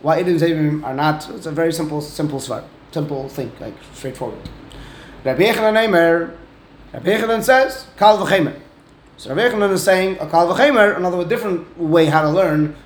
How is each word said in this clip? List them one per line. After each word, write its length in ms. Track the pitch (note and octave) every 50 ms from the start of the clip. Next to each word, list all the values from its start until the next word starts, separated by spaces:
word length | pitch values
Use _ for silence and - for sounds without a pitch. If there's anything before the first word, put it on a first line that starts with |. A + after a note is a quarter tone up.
why 200 | - D3 D#3+ E3
Edom 160 | F3+ F3+ F3
Zevimim 480 | D#3+ D#3+ E3+ E3 D#3 D3+ D3+ D3+ D3+ D3+
are 100 | C3+ C3
not. 340 | C3+ D3 D#3 D3+ D#3 - -
It's 160 | - - F3
a 40 | E3
very 220 | D3 D#3 E3 E3+ D#3+
simple, 280 | E3 D#3+ D3+ D3 D3+
simple 380 | D3 - - - D#3+ D3+ C#3 C3+
Svara. 240 | B2+ - A#2 A2 - - - - - - -
Simple 360 | D#3+ D3 D3 C#3+ C3+ C3+ C3+
thing, 220 | - - C3 A2+ - -
like, 160 | - A2 G2 - - - -
straightforward. 460 | - - C3 C3 - B2+ A#2 G#2 - - - - - - - - - - - - - - - - - -
Rabbi 180 | C3 C3 B2+ F#3
Yechanan 460 | A3+ A3+ A3 A3 A3 G#3+ A3 A3+ A3
Eimer, 480 | G3 E3+ E3+ E3 E3 E3+ E3+ - - - - - - - - - - - - - -
Rabbi 180 | A#2+ - F3
Yechanan 320 | G#3 G#3 A3+ A3 A3+ A3 -
says, 460 | - C4 C4 C4+ C4 - - - - -
Kal 280 | - G3+ G#3+ G#3+ G3 F#3+
V'chemer. 360 | - F#3 F#3+ E3 C3+ - - - - - _ _ _ - _ _ - _
So 180 | - - A#2+ C3
Rabbi 180 | E3 A3+ B3 A#3+
Yechanan 200 | G#3+ G#3 G3 F#3+
is 100 | F3+ -
saying, 340 | G3 F#3 F#3 F#3 F#3+ F#3+ -
a 80 | - D3+
Kal 180 | E3 E3 E3+ E3+ F#3
V'chemer, 420 | F#3 B3+ D4 C#4 A#3 G#3 G3+ G3+
another 280 | E3+ F3+ F3+ F3 F3+ F3
different 520 | E3 A#3 A#3 A3 G#3 F#3 E3 - - -
way 300 | - E3+ D#3 D#3+ E3+ D#3+
how 160 | D3+ C#3+ D#3+ D#3
to 80 | D3+
learn 460 | D#3 F#3 F#3+ E3+ D3+ D3+ D3+ D3+ D3+ - -